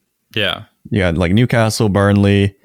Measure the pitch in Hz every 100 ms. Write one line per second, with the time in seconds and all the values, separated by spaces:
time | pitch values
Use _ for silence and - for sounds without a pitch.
0 | _ _ _ 107 98 85 104 _ - 113
1 | 90 80 87 104 123 120 110 - 110 98
2 | 101 101 101 101 98 -